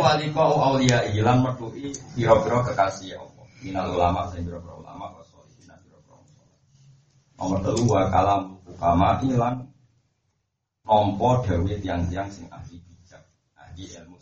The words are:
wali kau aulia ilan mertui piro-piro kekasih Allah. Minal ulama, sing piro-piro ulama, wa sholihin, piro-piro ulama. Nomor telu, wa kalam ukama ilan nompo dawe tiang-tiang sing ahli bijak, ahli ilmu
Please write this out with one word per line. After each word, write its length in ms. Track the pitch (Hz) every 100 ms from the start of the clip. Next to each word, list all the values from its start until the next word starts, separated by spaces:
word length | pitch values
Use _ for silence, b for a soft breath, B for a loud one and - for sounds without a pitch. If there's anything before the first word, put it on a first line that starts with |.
| 160
wali 240 | 151 151
kau 240 | 151 156
aulia 480 | 143 135 131 123 120 107
ilan 320 | 104 113 127
mertui 480 | 127 - - - 139 - -
piro-piro 480 | 123 117 113 113 120
kekasih 560 | 123 101 95 - 95 -
Allah. 320 | - - - -
Minal 320 | 95 95 92
ulama, 400 | 87 87 85 -
sing 160 | 87 87
piro-piro 320 | 85 - -
ulama, 320 | - - -
wa 120 | - -
sholihin, 480 | _ _ _ - -
piro-piro 400 | _ _ _ _
ulama. 320 | _ _ _ _ _ _ _ _ _ _ _
Nomor 240 | - 95 95 98
telu, 160 | 117 117
wa 160 | 98 95
kalam 280 | 92 98 98 95 -
ukama 560 | - - 85 85 98 120 131
ilan 400 | 123 117 127 - _ _ _ _ _ _ _ _ _ _ _ -
nompo 560 | 107 101 98 - 127
dawe 320 | 95 87 92 104
tiang-tiang 480 | 92 87 87 92 98
sing 160 | - -
ahli 320 | - - 87 -
bijak, 400 | - _ 80 _ _ _ _
ahli 320 | - 85 98 85
ilmu 160 | 85 87